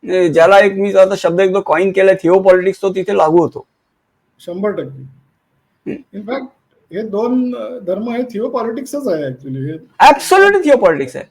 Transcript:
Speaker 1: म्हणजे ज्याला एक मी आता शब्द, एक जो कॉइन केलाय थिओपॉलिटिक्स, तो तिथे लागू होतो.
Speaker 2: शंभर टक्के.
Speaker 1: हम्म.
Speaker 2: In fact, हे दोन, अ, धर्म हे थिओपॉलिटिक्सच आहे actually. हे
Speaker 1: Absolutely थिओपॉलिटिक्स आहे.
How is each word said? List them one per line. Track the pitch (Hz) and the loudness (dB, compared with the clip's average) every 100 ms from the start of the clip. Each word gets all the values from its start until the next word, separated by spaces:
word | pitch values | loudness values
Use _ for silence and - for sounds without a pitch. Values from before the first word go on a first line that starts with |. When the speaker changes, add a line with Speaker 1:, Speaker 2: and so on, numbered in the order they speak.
Speaker 1:
म्हणजे | - 185 175 | -2 0 2
ज्याला | 156 165 196 | 4 6 6
एक | 202 | 4
मी | 196 202 | 0 0
आता | 196 190 196 | 4 4 2
शब्द, | 170 170 | -2 0
एक | 190 | 0
जो | 190 | 0
कॉइन | - 156 196 | -2 0 0
केलाय | 190 190 | 2 2
थिओपॉलिटिक्स, | 190 165 190 190 185 185 190 | 2 2 4 4 4 2 -2
तो | 196 | -4
तिथे | 190 185 202 | -4 -4 0
लागू | 156 170 | 2 2
होतो. | 156 - - _ _ _ _ _ _ _ | 2 -4 -18 _ _ _ _ _ _ _
Speaker 2:
शंभर | - 180 208 | -14 -6 -6
टक्के. | 185 131 135 131 _ _ _ _ _ _ _ - | -4 -8 -14 -20 _ _ _ _ _ _ _ -14
Speaker 1:
हम्म. | - _ 202 | -14 _ -16
Speaker 2:
In | 202 | -10
fact, | 262 262 _ _ _ _ | -10 -10 _ _ _ _
हे | 170 | -10
दोन, | 220 202 240 254 247 240 | -8 -4 -2 -2 -4 -8
अ, | 214 247 | -12 -12
धर्म | 185 190 233 | -8 -6 -6
हे | 233 | -6
थिओपॉलिटिक्सच | 247 208 247 254 226 226 262 285 262 | -8 -6 -6 -6 -6 -8 -10 -8 -6
आहे | 160 | -6
actually. | 143 127 139 135 | -6 -10 -12 -10
हे | 135 160 _ _ 240 | -10 -12 _ _ 4
Speaker 1:
Absolutely | - - 381 392 403 | 4 2 4 4 4
थिओपॉलिटिक्स | 302 254 196 151 139 139 | 2 2 2 0 -6 -10
आहे. | - | -16